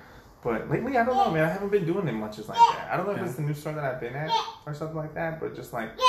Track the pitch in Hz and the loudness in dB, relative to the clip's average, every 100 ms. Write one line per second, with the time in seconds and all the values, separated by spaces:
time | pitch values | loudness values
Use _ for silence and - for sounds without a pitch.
0 | - - - - 123 113 - 175 240 254 | -20 -20 -20 -6 -2 -2 0 0 2 2
1 | 233 - 220 160 160 196 202 202 160 175 | 4 4 4 4 2 2 2 2 2 0
2 | 156 110 107 107 98 98 - - - 120 | 0 -2 -4 -8 -4 6 6 6 -2 -2
3 | 208 196 175 143 147 147 156 151 135 123 | 0 -2 -4 -2 -2 -2 -4 -4 -4 -4
4 | 120 - 156 - - - 147 147 156 160 | -6 -4 0 0 -2 -8 -10 -6 -6 -4
5 | 151 165 165 156 - 139 - 120 - - | -6 -4 -4 -4 -6 -8 -8 -6 -6 2